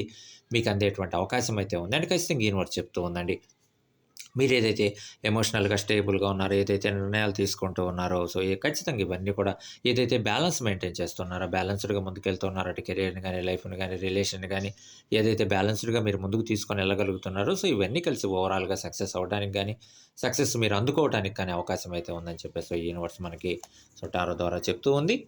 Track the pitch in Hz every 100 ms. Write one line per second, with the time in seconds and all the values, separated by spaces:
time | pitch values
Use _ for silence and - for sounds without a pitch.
0 | - - - - - 120 113 101 101 98
1 | 92 87 98 127 120 104 95 87 87 139
2 | 170 180 175 147 107 95 87 - 87 -
3 | 87 87 87 90 - _ _ _ _ _
4 | _ - - 123 135 127 110 107 104 -
5 | - - 110 110 110 110 98 101 - 107
6 | 101 95 98 95 95 98 98 101 104 101
7 | 98 104 107 98 98 - 95 87 90 87
8 | 90 90 85 95 95 95 147 - - 120
9 | 90 90 95 101 98 92 - - 123 123
10 | 123 127 107 110 170 165 113 95 92 85
11 | 85 - 90 90 90 92 92 101 101 101
12 | 95 95 98 92 95 95 92 87 90 92
13 | 95 90 92 90 90 92 95 92 92 92
14 | 95 95 95 95 92 98 98 - - -
15 | _ 110 110 107 101 98 98 110 113 113
16 | 107 95 95 113 113 110 - 104 95 98
17 | 98 95 92 95 104 190 196 113 95 143
18 | 170 131 98 92 92 95 92 95 87 -
19 | 98 92 90 104 101 98 101 110 - -
20 | - - 123 - 139 117 110 101 123 143
21 | 143 110 98 101 92 170 - 92 - 87
22 | - 85 85 82 80 85 82 87 85 87
23 | 85 - 90 82 90 87 - - - -
24 | 87 90 87 87 87 87 - 90 139 139
25 | 160 240